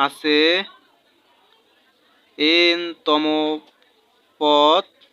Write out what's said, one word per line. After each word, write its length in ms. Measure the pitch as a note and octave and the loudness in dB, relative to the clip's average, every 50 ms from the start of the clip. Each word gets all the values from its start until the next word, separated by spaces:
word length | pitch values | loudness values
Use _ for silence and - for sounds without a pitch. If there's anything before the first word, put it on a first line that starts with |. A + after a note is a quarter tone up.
| C#3 | -4
আছে 360 | C#3+ C#3+ - - D#3 D3+ D3 D#3 D#3+ F3 F#3 G3 - - - _ _ _ _ _ _ _ _ _ _ _ _ _ _ _ _ _ _ _ _ _ _ _ _ _ _ _ _ _ _ _ - D3 D#3 E3 E3+ F3 F3 E3+ F3 | -4 -4 -6 -4 0 0 2 2 2 0 -2 -4 -8 -14 -20 _ _ _ _ _ _ _ _ _ _ _ _ _ _ _ _ _ _ _ _ _ _ _ _ _ _ _ _ _ _ _ -4 -2 0 2 2 2 2 0 -2
n 20 | F3 E3+ E3 - _ | -6 -10 -12 -10 _
তম 180 | D#3+ D3+ D3+ D3+ D#3 D3+ D#3 D#3 D3+ D#3 D#3 - _ _ _ _ _ _ _ _ _ _ _ _ _ _ _ | -2 -2 0 0 -2 -2 -2 -4 -4 -6 -8 -10 _ _ _ _ _ _ _ _ _ _ _ _ _ _ _
পদ 440 | D3+ D3+ D3 D3 D3 D3+ D#3+ F#3 G3 - _ _ _ _ | 0 2 2 4 4 4 2 0 -2 -6 _ _ _ _